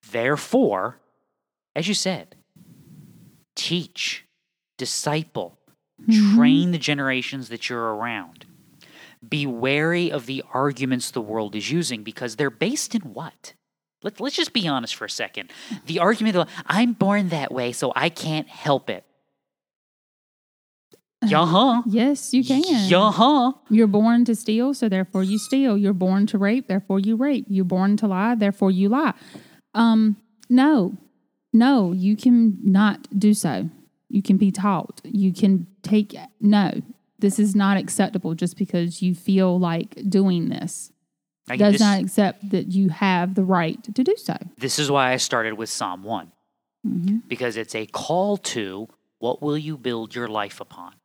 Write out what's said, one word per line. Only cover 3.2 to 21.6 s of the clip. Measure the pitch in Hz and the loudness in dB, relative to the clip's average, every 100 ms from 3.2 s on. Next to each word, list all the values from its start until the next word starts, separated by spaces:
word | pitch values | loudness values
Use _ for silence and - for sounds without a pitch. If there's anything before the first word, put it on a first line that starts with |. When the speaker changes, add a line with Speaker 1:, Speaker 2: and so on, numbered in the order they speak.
| - _ _ - | -20 _ _ -10
Speaker 1:
teach, | - 175 160 - - - _ _ _ _ _ _ | -4 -4 -6 -8 -8 -8 _ _ _ _ _ _
disciple, | 127 - - 151 160 - 87 _ _ _ _ _ - | -8 -4 -2 -4 -4 -10 -10 _ _ _ _ _ 2
Speaker 2:
Mm-hmm. | 220 208 214 | 4 6 6
Speaker 1:
train | 240 269 180 | 6 6 2
the | 170 | -2
generations | 131 143 135 127 123 139 117 | -2 -2 -2 -2 -4 -10 -10
that | 117 - | -10 -8
you're | 123 113 107 | -6 -4 -4
around. | 117 110 85 85 - _ _ _ - - - _ 117 | -6 -6 -10 -18 -20 _ _ _ -20 -20 -20 _ -8
Be | 151 143 | -6 -4
wary | 117 127 143 156 175 175 | -4 -2 0 0 -2 -2
of | 147 117 | -6 -8
the | 135 - | -12 -8
arguments | 127 143 139 131 127 - | -2 -2 -2 -4 -4 -4
the | - | -8
world | 107 110 107 107 | -6 -6 -6 -8
is | 104 | -4
using, | 156 156 120 | -4 -4 -8
because | 107 - 123 110 | -12 -10 -12 -4
they're | 143 | -6
based | - 175 285 - | -4 -6 -4 -6
in | 233 | -6
what? | 160 107 156 _ - _ _ _ _ _ | -8 -14 -16 _ -20 _ _ _ _ _
Let, | 202 - | -14 -10
let's | 247 320 | -10 -6
just | 339 | -4
be | 240 175 | -4 -4
honest | 135 117 | -4 -6
for | - 104 | -10 -10
a | |
second. | - 107 - 101 - - 214 - | -8 -10 -10 -16 -18 -16 -16 -8
The | 165 | -2
argument | 175 220 220 180 | 0 2 0 0
of, | 170 - - | -2 -6 -4
"I'm | 175 240 | 0 0
born | 233 196 202 190 | 2 0 2 0
that | 165 139 | -4 -6
way, | 127 123 | -4 -6
so | 120 139 - | -4 -4 0
I | 151 | -2
can't | 165 - 156 147 | -4 -6 -6 -8
help | - 151 139 - | -10 -2 -2 -2
it." | 95 _ _ _ _ _ _ _ _ _ _ _ _ _ _ _ _ _ _ _ _ _ _ | -10 _ _ _ _ _ _ _ _ _ _ _ _ _ _ _ _ _ _ _ _ _ _
Speaker 2:
Uh, | 220 | 0
Speaker 1:
Yeah-huh. | 151 165 175 | 2 4 4